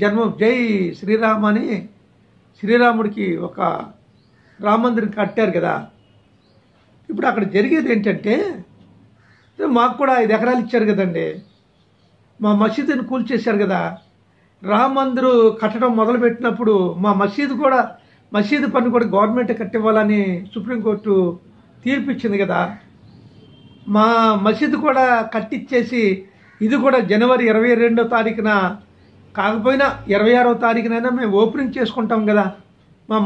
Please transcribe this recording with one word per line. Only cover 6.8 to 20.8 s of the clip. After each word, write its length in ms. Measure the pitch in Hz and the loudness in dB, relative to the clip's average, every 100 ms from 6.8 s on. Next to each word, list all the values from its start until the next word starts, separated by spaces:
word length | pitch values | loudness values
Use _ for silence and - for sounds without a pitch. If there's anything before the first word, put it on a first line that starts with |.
| _ _ - | _ _ -12
ఇప్పుడు 180 | 320 269 | -4 -2
అక్కడ 140 | 220 196 196 | 0 0 0
జరిగేది 320 | 233 320 247 | 2 2 0
ఏంటంటే, 400 | 220 202 170 208 269 403 247 - - - _ _ _ _ _ _ - 320 240 | 0 0 -2 -2 -2 -2 -8 -14 -20 -20 _ _ _ _ _ _ -6 0 2
మాకు 180 | 240 240 | 0 0
కూడా 120 | 277 254 | 0 2
ఐదు 100 | 220 214 | 2 0
ఎకరాలు 240 | 240 247 | 0 -2
ఇచ్చారు 220 | 208 240 214 | 0 0 0
కదండి, 360 | 196 185 165 160 175 - _ _ _ _ _ _ _ _ - | 0 -2 -2 -6 -8 -16 _ _ _ _ _ _ _ _ -4
మా 100 | 214 208 | 0 2
మసీదుని 420 | 220 220 285 254 220 | 0 -2 -2 -2 -2
కూల్చేశారు 480 | 254 - 233 240 202 | -6 -4 -2 0 0
కదా, 180 | 202 180 170 180 _ _ _ _ _ _ | 0 -2 -4 -8 _ _ _ _ _ _
రామ 280 | 190 208 269 269 | -2 0 2 0
మందిరం 380 | 262 247 254 240 226 220 | -2 0 2 4 4 2
కట్టడం 300 | 214 220 247 220 | -4 0 0 2
మొదలుపెట్టినప్పుడు 760 | 220 247 240 233 240 196 220 202 175 170 | 0 2 0 0 -4 -2 0 2 0 0
మా 80 | 208 196 | 0 2
మసీదు 320 | 202 294 285 254 | 0 -2 -4 0
కూడా, 180 | 285 254 - - _ _ - | 2 2 0 -6 _ _ -6
మసీదు 340 | 208 208 294 247 | -2 0 0 0
పని 180 | 254 240 233 | 0 2 0
కూడా 100 | 226 | 2
గవర్నమెంట్ 400 | 196 214 247 233 220 | 0 2 0 -2 -4
కట్టివ్వాలని 580 | 226 226 220 214 208 208 190 175 196 | -4 -2 2 2 2 2 0 -4 -8
సుప్రీంకోర్టు 600 | 226 190 240 | -10 -8 -4